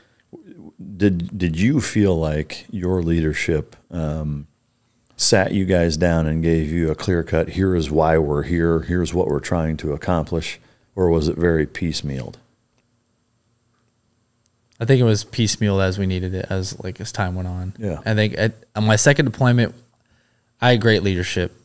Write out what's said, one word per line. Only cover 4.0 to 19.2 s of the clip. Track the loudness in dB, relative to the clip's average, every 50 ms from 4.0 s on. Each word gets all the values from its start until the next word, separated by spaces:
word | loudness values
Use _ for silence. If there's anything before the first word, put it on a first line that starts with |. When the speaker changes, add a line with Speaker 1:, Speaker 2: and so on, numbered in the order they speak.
| -6 -6 -6 -6 -6 -6 -8 -8 -10 -14 _ _ _ _ _ _ _ _ _ _ _ _ _
Speaker 1:
sat | -4 0 2 2 2 2 2 0
you | 0 2
guys | 2 2 4 2 2 2
down | 2 2 2 2 2 0
and | 0 0 0 2
gave | 2 2 2 0 0
you | -2 -2 -2 -2
a | -2
clear | -2 -2 -2 -2 -2 -2
cut, | 0 0 0 0 -2
"Here | -2 -2 0 0 2
is | 0 0 0
why | 0 2 2 4 4
we're | 2 2 0 0 -2 -2
here, | -2 0 0 2 2 2 0
here's | 0 -2 -2 -2 -2 0 -2
what | -2 0
we're | 0 -2 -2
trying | -2 -2 -2 -2 0 -2 -4
to | -4 -4 -6 -6
accomplish," | -4 -2 0 0 0 0 -2 -4 -6 -6 -6 -10 -14 _ _ _ _ _ _ _
or | 0 2 2
was | 4 2 2 0
it | 0
very | 2 2 2 2 2 0
piecemealed? | -2 -4 -6 -4 -4 -4 -4 -6 -8 -8 -8 -10 -12 -14 -18 _ _ _ _ _ _ _ _ _ _ _ _ _ _ _ _ _ _ _ _ _ _ _ _ _ _ _ _ _ _ _ _ _ _ _ _ _ _ _ _ _ _ _ _ _ _ _ -4
Speaker 2:
I | 2
think | 4 4 6
it | 6
was | 4 4 2 0
piecemeal | -4 -2 0 0 0 0 0 0 2 2 2
as | 2 2 0 0
we | -2
needed | -2 -2 -2 -2 -4 -4
it, | -6 -4 -4
as, | -4 -4 -4 -6 -8 -10
like, | -10 -10 -10 -10
as | -12 -8
time | -6 -4 -4 -2 -4
went | -4 -6 -6
on. | -6 -6 -8 -8 -8
Speaker 1:
Yeah. | -8 -6 -6 -6 -4 -4
Speaker 2:
I | -2 0
think | 2 0 0 0
at, | 0 -2 -2 -2 -6 -14 _ -4
on | -2 2
my | 2 2
second | 4 4 4 4 4